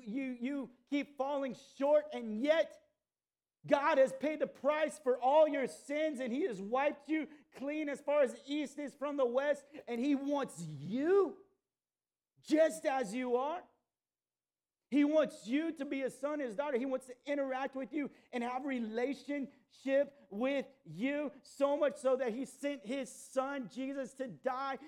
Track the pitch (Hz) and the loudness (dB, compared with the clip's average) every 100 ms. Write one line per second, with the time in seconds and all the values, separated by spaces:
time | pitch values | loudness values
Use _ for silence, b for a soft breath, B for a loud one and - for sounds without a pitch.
0 | 240 247 262 247 240 285 240 - - 285 | -6 -4 -4 -4 -4 -4 -6 -10 -4 -2
1 | 277 - 269 285 269 214 - - 277 302 | -2 -4 -2 0 -2 -6 -12 0 4 4
2 | 302 247 226 214 285 330 587 - _ _ | 4 -8 -6 -2 4 4 4 -2 _ _
3 | _ _ _ _ _ _ 151 285 294 294 | _ _ _ _ _ _ 2 2 4 4
4 | 262 262 294 302 277 - 269 302 311 - | 4 2 -4 -2 -4 -2 0 2 0 -2
5 | 254 247 254 302 311 285 254 - - 294 | 0 2 6 6 6 4 -2 -4 -6 0
6 | 311 254 254 247 381 180 196 254 294 - | 0 -2 -4 0 -2 -2 -2 2 2 0
7 | - 311 285 B B - 277 302 294 277 | -2 -2 -2 B B -10 -6 -4 -4 -4
8 | - 294 254 226 269 294 285 - 285 - | 0 4 4 0 -6 -4 -4 -6 -10 -6
9 | 285 285 247 240 285 285 - B - 233 | -6 0 2 2 2 0 -2 B -8 -2
10 | 277 277 277 285 254 - 165 147 156 240 | 2 2 2 -2 -2 -6 -10 -8 -4 -2
11 | 302 403 349 - - _ _ _ _ _ | 4 4 4 -2 -20 _ _ _ _ _
12 | _ _ _ _ - 302 320 320 311 269 | _ _ _ _ 2 4 4 2 0 0
13 | 214 240 254 240 277 349 - _ _ _ | 0 -2 0 0 0 -4 -10 _ _ _
14 | _ _ _ _ _ _ _ _ - 269 | _ _ _ _ _ _ _ _ -2 2
15 | 285 311 285 - 190 277 330 320 277 269 | 4 4 2 -2 -4 -2 -2 -4 -6 -4
16 | 262 - 285 302 254 196 285 247 269 262 | -4 -4 -6 -4 -4 -4 -2 0 -2 -4
17 | 262 240 277 285 269 262 269 269 262 294 | -6 -14 -4 -2 -2 -2 -4 -6 -6 -4
18 | 269 B B 247 240 254 285 254 220 220 | -6 B B -6 -4 -4 -4 -4 -4 -2
19 | 254 277 - 285 262 - _ _ 262 269 | -2 -4 -6 -6 -6 -10 _ _ 0 2
20 | 277 B B 202 262 277 - _ - 156 | 2 B B -4 0 0 -4 _ -16 -4
21 | 262 294 294 - - - 277 294 294 - | -2 -2 -4 -8 -14 -2 0 4 2 2
22 | 262 262 254 226 262 - 285 285 208 277 | 0 2 0 -4 -8 -6 -6 -4 -6 -6
23 | 254 - - 262 262 277 214 240 269 277 | -6 -10 -8 -4 -2 -4 -8 -8 -6 -6
24 | 262 - 262 160 254 254 269 262 | -8 -8 -10 -4 -4 -2 -4 -6